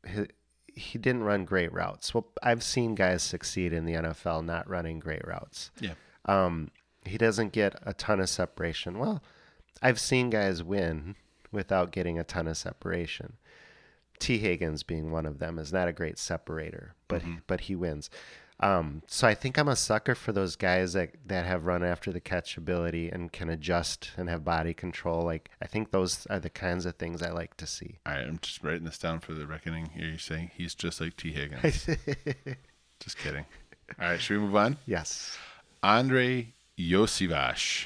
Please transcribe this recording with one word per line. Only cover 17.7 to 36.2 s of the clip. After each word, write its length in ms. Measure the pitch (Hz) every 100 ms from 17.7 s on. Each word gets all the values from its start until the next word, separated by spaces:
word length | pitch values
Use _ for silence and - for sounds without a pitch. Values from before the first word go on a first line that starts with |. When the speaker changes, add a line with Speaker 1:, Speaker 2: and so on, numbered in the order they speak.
Speaker 1:
wins. 340 | 92 87 73 - - - - - -
Um, 420 | 101 92 78 76 -
so 180 | -
I 100 | 117
think 220 | 104 131 127
I'm 120 | 147
a 60 |
sucker 400 | 123 - 110 -
for 180 | 120 -
those 220 | 101 95 -
guys 340 | 92 92 92
that, 180 | 92 82 - -
that 180 | 92
have 200 | 90 90
run 160 | 82 87
after 280 | 87 87 -
the 80 | 87
catch 380 | - 90 - -
ability 520 | 80 87 85 85 82
and 220 | 90 85
can 180 | - 82
adjust 640 | 82 78 87 85 - - -
and 100 | 87
have 160 | 85
body 300 | 78 82 82
control. 500 | 82 90 - 87 82
Like, 260 | 85 80 - -
I 60 | -
think 240 | 107 107
those 360 | 98 92 - -
are 120 | 98
the 100 | 85
kinds 360 | - 92 90
of 100 | 87
things 260 | - 85 85
I 100 | 87
like 240 | 85 82 -
to 80 |
see. 340 | - - - -
Speaker 2:
All 80 | -
right, 140 | 69 64
I'm 120 | 82
just 200 | - -
writing 220 | 76 82
this 140 | 82 -
down 240 | 85 82
for 120 | -
the 140 | 78 76
reckoning 440 | 78 - 82 80
here. 120 | 80 82
You're 100 | 80
saying 340 | - 80 85
he's 200 | - 85
just 240 | - 87 -
like 160 | 82
T 160 | - 82
Higgins. 560 | 71 73 69 151 - - 151 - 139 147 131
Speaker 1:
<laughs> 560 | - 131 _ _ _ _
Speaker 2:
Just 180 | - -
kidding. 280 | 73 71 73 - - - - -
All 120 | 87
right, 100 | 85
should 180 | - 104
we 60 |
move 140 | 104 101
on? 200 | 110 143
Speaker 1:
Yes. 520 | - 90 76 - - - - - _ _
Speaker 2:
Andrei 640 | 98 110 131 131